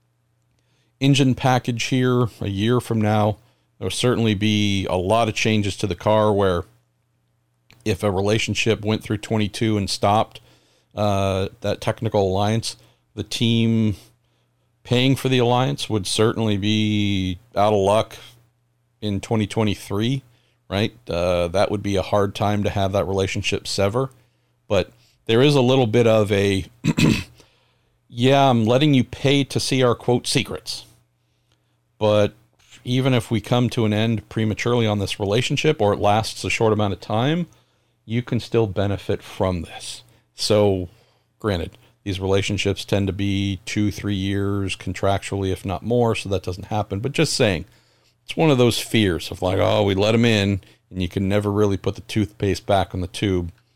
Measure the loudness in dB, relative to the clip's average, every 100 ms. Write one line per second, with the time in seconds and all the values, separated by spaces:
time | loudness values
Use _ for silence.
0 | _ _ _ _ _ _ _ _ _ -2
1 | 2 4 4 2 2 0 0 -6 -2 0
2 | 2 2 0 -4 -6 -2 0 0 0 0
3 | 2 2 2 -2 _ _ _ -10 -8 -2
4 | 0 2 2 2 2 2 2 0 0 -2
5 | 2 2 2 0 0 2 0 -4 -6 -2
6 | 2 4 4 2 2 0 -4 _ _ _
7 | _ _ _ _ _ _ _ _ -4 -2
8 | 0 0 0 0 -2 -2 0 0 -2 -4
9 | -4 -6 -4 -2 -2 -2 -2 0 -2 0
10 | 2 2 0 -8 _ _ _ _ _ -4
11 | -2 0 0 -2 -4 -6 -6 -4 -4 -4
12 | -2 0 0 0 0 -2 -4 -12 _ _
13 | _ -12 -8 -2 0 2 2 2 0 -4
14 | -12 _ _ _ _ _ _ _ -2 2
15 | 2 0 0 0 2 2 0 -4 -4 -4
16 | -2 0 0 2 -2 0 0 0 0 0
17 | 0 -2 -2 -6 _ 0 2 4 4 2
18 | 0 -8 -20 -20 _ _ _ _ _ -10
19 | -6 -6 -2 -2 -2 0 -2 -2 -6 -4
20 | -2 -4 -8 _ _ _ -6 -4 -4 -6
21 | -6 -2 0 0 0 0 0 -2 -2 -2
22 | 0 0 0 -2 -2 0 -2 -2 -2 -2
23 | -2 -2 -2 -4 -4 -6 -6 -2 0 0
24 | -6 _ _ _ _ _ -2 -2 -2 _
25 | _ _ 2 4 6 4 4 4 4 4
26 | 4 4 2 2 2 0 -4 _ -2 2
27 | 2 2 -4 _ _ _ _ _ _ _
28 | _ 0 4 6 4 4 4 4 4 4
29 | 2 -2 0 2 0 -4 -2 2 2 2
30 | 0 0 0 -4 -4 -8 -12 -14 -16 _
31 | _ _ _ _ _ _ _ _ _ -2
32 | 2 4 2 -2 _ _ _ -14 -4 0
33 | 2 0 0 -4 0 0 0 0 0 0
34 | 0 -2 -4 -4 -2 -2 0 0 0 0
35 | -4 -4 -2 0 0 -2 -2 2 0 2
36 | 2 2 0 -6 -4 0 0 2 -2 -4
37 | -4 -2 0 -2 -6 _ _ _ _ _
38 | -6 -6 -2 -4 -2 0 0 -2 -2 -4
39 | -4 -6 -6 -4 -2 -2 -8 -14 -16 -16
40 | -20 _ _ -6 0 4 4 2 -4 _
41 | _ _ _ _ -4 -4 -6 -12 _ _
42 | -8 -6 0 0 0 -2 -2 -2 -2 -2
43 | -2 -2 -2 -2 -2 -4 -6 -2 -2 -4
44 | -6 -4 -2 -2 -2 -4 -6 -6 -8 -4
45 | -2 -2 -4 -4 -4 -4 -6 -6 -2 0
46 | 0 -2 -4 -6 -6 -10 -6 -6 -4 -6
47 | -4 -2 -2 2 0 0 -6 _ _ _
48 | _ _ -10 0 2 4 4 2 0 2
49 | 2 0 -4 -4 -2 0 2 2 2 2
50 | 2 2 4 2 2 -2 -6 _ _ -6
51 | -4 -2 0 0 0 2 2 0 -4 -8
52 | -6 -2 -2 -2 -2 -2 0 0 0 -6
53 | -8 -4 -2 0 -4 -10 _